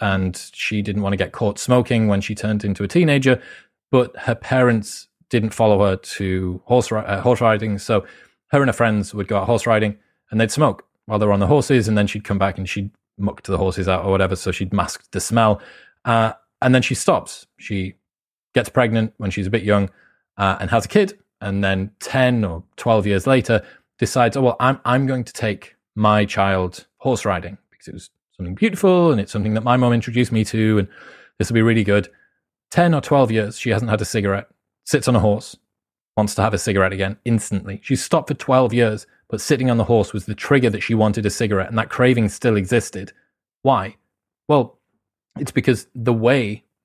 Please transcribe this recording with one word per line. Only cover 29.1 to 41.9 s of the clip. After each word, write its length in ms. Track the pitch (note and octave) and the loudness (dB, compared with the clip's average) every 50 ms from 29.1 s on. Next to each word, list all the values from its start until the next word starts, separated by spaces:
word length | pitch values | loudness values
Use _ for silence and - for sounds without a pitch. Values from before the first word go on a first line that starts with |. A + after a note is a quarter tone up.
and 100 | C3+ G#2 | 2 2
it's 100 | G2 - | 0 -4
something 220 | - G#2 G2+ G#2+ G#2+ | -4 -4 -2 -2 -2
that 100 | A2 A2+ | 0 0
my 140 | A#2+ B2 | 2 2
mom 160 | B2+ B2 A#2+ A#2+ | 2 4 2 2
introduced 380 | A#2 - B2 A2+ B2 A#2+ - | 0 0 0 0 0 0 2
me 120 | A#2 A2 G#2+ | 0 0 0
to, 340 | - - A2+ A2 A2 G#2+ G#2 | 0 0 0 2 2 2 2
and 80 | F#2+ - - - - - - - - _ _ | 0 -2 -6 -16 -20 -20 -20 -20 -20 _ _
this 120 | - G#2+ - | -6 -4 0
will 60 | A#2 | 2
be 60 | A2+ | 2
really 220 | A2 A#2 A2+ A2+ G2+ | 4 4 4 2 2
good." 260 | G2+ G2+ G#2 F#2+ - _ _ _ _ _ _ _ _ _ _ _ - | 2 2 2 0 -2 _ _ _ _ _ _ _ _ _ _ _ -2
Ten 220 | - E3+ F3 F3 D#3+ | 0 2 4 4 2
or 80 | C3+ | 0
twelve 300 | - - C#3+ C#3 C3 A2+ | 0 2 2 2 2 2
years, 280 | A2+ A2 G#2 G#2 - - | 2 0 -2 -4 -6 -6
she 100 | - A#2+ | -4 -2
hasn't 220 | G#2+ G#2 A#2+ A2 | -2 0 0 0
had 100 | G#2+ G#2 | -2 -2
a 40 | G#2+ | -2
cigarette, 420 | - - A2+ G2+ G2 G2 G2 - - _ _ _ _ _ _ _ | -2 -2 -2 0 0 -2 -2 -4 -10 _ _ _ _ _ _ _
sits 220 | - - C3+ - | -2 -2 0 2
on 80 | C3+ B2 | 2 2
a 40 | G#2+ | 4
horse, 360 | G2 G#2 G2+ G#2+ - - - - _ _ _ _ _ _ _ _ _ _ _ | 4 2 2 0 -4 -10 -20 -20 _ _ _ _ _ _ _ _ _ _ _
wants 180 | A2 G#2+ G#2 - | -2 -2 0 0
to 60 | - | 0
have 120 | G2+ A2+ G#2 | 0 0 0
a 40 | |
cigarette 360 | F#2 - A2+ G2 G2 F#2 F#2 G2 | -2 -2 0 2 2 2 2 0
again 240 | F#2+ F#2+ G2 G#2+ - - | -2 -4 -4 -6 -6 -4
instantly. 540 | A#2+ A#2 G#2+ - - G2+ F#2+ - G2 G2 - - | -2 -2 -2 -2 -2 -6 -6 -6 -8 -12 -10 -4
She's 200 | - C3+ B2 - | -4 -4 -2 -2
stopped 260 | - - D#3 - - | 0 -2 0 0 -2
for 40 | D3 | -6
twelve 400 | - - - C3 C3 C3 A#2 A#2+ | -6 -2 2 2 4 4 2 2
years, 320 | A#2+ A#2 A2 G#2+ G#2 - _ _ _ _ _ | 2 2 2 0 -4 -10 _ _ _ _ _
but 120 | - G#2+ | -8 -4
sitting 280 | - - D3+ B2 C3 B2+ | -2 0 0 0 2 2
on 80 | A#2+ | 2
the 60 | A#2 G#2+ | 2 2
horse 280 | - A#2+ A2 G2 - - | 2 2 2 2 0 -4
was 120 | G2+ - | -8 -8
the 100 | - G2+ | -8 -10
trigger 340 | - - - C#3+ C3+ B2 A2+ | -6 0 2 2 4 4 2
that 120 | G#2 F#2+ | 0 -2
she 140 | - - A#2 | -2 -2 0
wanted 300 | G#2+ G#2+ G#2+ G#2 A2+ G#2 | 2 2 2 0 0 -2
a 40 | G2+ | -2
cigarette, 400 | - - A#2+ G2+ G2+ F#2+ F#2 - | -2 -2 -2 -2 0 -2 -2 -2
and 80 | A2+ | -2
that 120 | A2 A2+ | -4 -4
craving 400 | - | -2